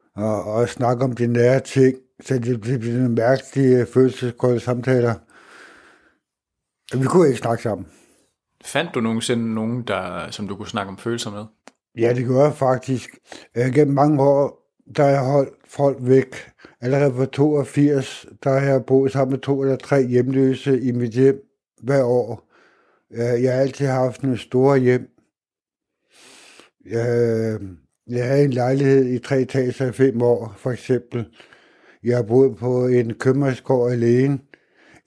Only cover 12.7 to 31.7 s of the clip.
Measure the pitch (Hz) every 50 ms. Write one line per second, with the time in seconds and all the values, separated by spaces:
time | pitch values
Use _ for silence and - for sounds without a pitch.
12.7 | 131 120 - - 131 117 - - - _ _ _ - - - _ _ 117 123 131
13.7 | 127 151 151 139 139 135 143 151 156 135 135 139 139 143 139 120 - _ _ _
14.7 | _ _ _ - 117 156 147 139 139 139 127 131 143 143 135 - - _ _ _
15.7 | - - 143 139 131 135 127 123 131 135 - - - - - - _ _ - -
16.7 | _ _ 120 123 139 139 143 139 123 123 135 131 - 139 143 151 151 143 127 -
17.7 | - 147 147 147 143 139 123 - - - - - - _ - 139 135 135 139 139
18.7 | 135 131 117 - 131 135 135 131 131 139 135 127 135 127 - 139 139 135 135 135
19.7 | 131 - - - 143 139 131 123 123 123 127 131 131 135 135 131 131 - - 143
20.7 | 135 120 131 123 120 123 123 117 107 127 135 139 135 - - _ _ _ _ _
21.7 | _ _ 113 120 139 139 127 120 123 123 110 113 113 - _ _ _ _ _ _
22.7 | _ _ _ _ _ _ _ _ - 117 117 120 123 120 127 127 127 131 139 135
23.7 | - - 143 135 131 131 127 127 120 - - 135 123 117 - - - 127 131 139
24.7 | 139 135 127 123 127 123 - - _ _ _ _ _ _ _ _ _ _ _ _
25.7 | _ _ _ _ _ _ _ _ _ _ - - - - - - - - - _
26.7 | _ _ _ - 110 117 117 123 117 120 120 117 113 113 113 110 110 104 98 95
27.7 | 90 82 _ _ _ _ _ - 120 123 123 123 139 143 143 139 123 123 120 127
28.7 | 135 139 143 135 139 135 131 123 127 123 - - 143 131 127 123 - 135 127 127
29.7 | 120 - 135 123 110 - 131 135 113 117 120 120 120 120 113 104 98 - - 131
30.7 | 120 - - - 127 120 120 _ - 120 110 - _ - - _ - _ _ _